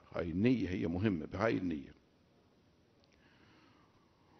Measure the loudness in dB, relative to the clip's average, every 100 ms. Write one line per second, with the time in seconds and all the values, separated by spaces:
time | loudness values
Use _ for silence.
0 | -10 -6 -2 2 4 4 0 -2 -2 0
1 | 0 0 -4 0 0 2 -2 -4 -8 -20
2 | _ _ _ _ _ _ _ _ _ _
3 | _ _ -20 _ -20 -20 -20 -20 _ _
4 | _ _ _